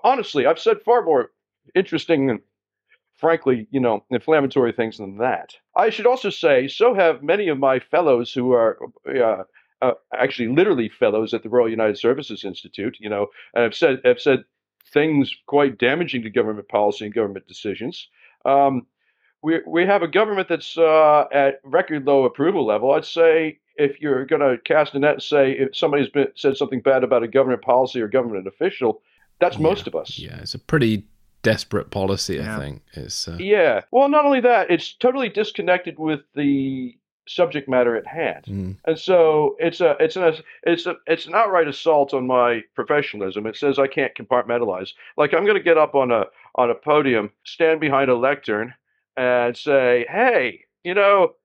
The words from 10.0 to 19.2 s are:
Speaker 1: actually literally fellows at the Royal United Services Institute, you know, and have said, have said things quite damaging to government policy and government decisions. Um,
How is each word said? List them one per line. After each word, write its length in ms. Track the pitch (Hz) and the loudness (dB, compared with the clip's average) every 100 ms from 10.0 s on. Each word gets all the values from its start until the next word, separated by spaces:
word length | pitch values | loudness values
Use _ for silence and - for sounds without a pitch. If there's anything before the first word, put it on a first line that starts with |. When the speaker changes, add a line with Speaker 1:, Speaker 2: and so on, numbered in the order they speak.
| _ | _
Speaker 1:
actually 340 | 110 135 131 117 | -4 -2 -2 -2
literally 400 | 139 208 139 110 | 2 2 0 -4
fellows 440 | - 113 107 110 | 0 0 0 -2
at 100 | 113 | -6
the 60 | 110 | -2
Royal 200 | 123 113 | 0 0
United 280 | 113 110 104 | 0 -2 0
Services 460 | 117 135 143 107 | 0 -2 -4 -12
Institute, 540 | 101 87 - - 104 - | -12 -14 -16 -10 -10 -10
you 100 | 104 | -8
know, 180 | 101 104 - - | -6 -6 -8 -6
and 100 | 113 | -2
have 120 | 117 - | -2 2
said, 260 | 156 131 127 | 0 2 0
have 140 | 123 | 2
said 240 | 147 139 - _ _ _ _ | 2 0 -2 _ _ _ _
things 420 | 151 156 147 127 - - | 0 2 2 0 -6 -2
quite 300 | 143 143 113 | 2 2 2
damaging 440 | 120 156 165 131 | 0 0 -2 -6
to 60 | 110 | -4
government 380 | 113 110 107 98 | -2 -2 -4 -4
policy 360 | 110 104 104 104 | 0 0 -2 -6
and 80 | |
government 340 | 113 104 98 - | -4 -4 -6 -16
decisions. 600 | 92 104 95 117 - - _ _ _ - | -12 -10 -8 -10 -12 -18 _ _ _ 0
Um, 420 | 139 139 131 123 _ _ _ | 4 4 0 -8 _ _ _